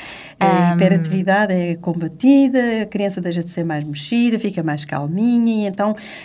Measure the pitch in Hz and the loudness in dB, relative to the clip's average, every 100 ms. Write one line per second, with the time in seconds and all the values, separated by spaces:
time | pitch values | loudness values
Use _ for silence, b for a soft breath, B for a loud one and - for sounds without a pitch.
0 | B B B B 196 180 175 175 185 175 | B B B B 2 4 2 4 4 4
1 | 160 185 190 196 214 185 175 170 175 170 | 0 -2 2 2 2 0 -2 -4 -4 -4
2 | 165 - 254 277 269 254 240 220 208 202 | -4 0 4 6 6 2 0 -2 -2 -2
3 | 202 190 175 170 170 - 170 151 151 147 | -2 -2 -4 -4 -4 -4 -4 -4 -4 -8
4 | - 233 240 226 202 190 160 147 147 143 | -4 0 2 0 -2 -2 -2 -4 -4 -6
5 | 147 180 233 240 226 220 202 190 208 214 | -4 0 2 2 2 0 -2 -2 -2 -2
6 | B B | B B